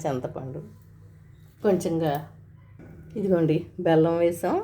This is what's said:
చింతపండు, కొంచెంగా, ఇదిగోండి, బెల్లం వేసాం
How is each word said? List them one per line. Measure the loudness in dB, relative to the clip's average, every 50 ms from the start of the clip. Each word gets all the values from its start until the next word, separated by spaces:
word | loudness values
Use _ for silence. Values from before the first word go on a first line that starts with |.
| -2
చింతపండు, | -4 -4 -4 -6 -8 -10 -10 -12 -10 -12 -12 -14 -16 -20 -20 -20 -20 -20 -20 -20 -20 -20 -20 -20 -20 -20 -20 -20 -20 _ -2 2
కొంచెంగా, | 2 2 2 0 -2 -2 0 0 0 -2 -2 -6 -10 -20 -20 -20 -20 -20 -20 -20 -20 -20 -20 -20 -20 -20 -20 -20 -12 -8
ఇదిగోండి, | -4 0 2 2 2 4 2 2 0 -2 -6 -10 -4
బెల్లం | 2 4 6 6 6 4 2
వేసాం | 2 2 0 0 0 -2 -2 -2 -2